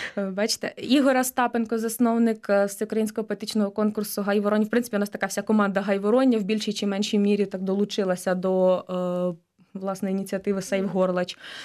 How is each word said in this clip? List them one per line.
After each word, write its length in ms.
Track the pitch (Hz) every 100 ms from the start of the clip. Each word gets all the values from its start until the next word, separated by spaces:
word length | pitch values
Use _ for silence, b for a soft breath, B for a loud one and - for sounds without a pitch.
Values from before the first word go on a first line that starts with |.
| B -
Е, 80 | 196
бачите, 440 | 190 226 - - -
Ігор 400 | - 277 269 254
Остапенко, 600 | 262 - 240 233 220 226
засновник, 720 | 220 220 240 233 233 220 -
е, 160 | 202 202
всеукраїнського 600 | - 214 220 214 220 214
поетичного 440 | 208 214 214 202
конкурсу 500 | 202 214 208 208 -
«Гай 180 | 196 208
Воронів». 280 | 202 214 214
В 20 |
принципі, 240 | 240 233 202
у 20 |
нас 100 | 202
така 160 | - 196
вся 160 | 202
команда 400 | 202 220 202 190
«Гай 180 | 202 196
Воронів» 220 | 208 247
в 220 | 262 220
більшій 300 | 196 220 214
чи 140 | 208 202
меншій 320 | 196 208 208
мірі 260 | 202 202 196
так 160 | 190
долучилася 760 | 190 196 202 - 185 180 - 185
до, 400 | 185 185 185 180
е, 1040 | - 180 180 180 180 170 _ _ _ 190
власне, 320 | 190 190 196
ініціативи 500 | 190 196 196 202 196
«Сейв 260 | 190 196 196
Горлач». 500 | 185 185 180 180 - B B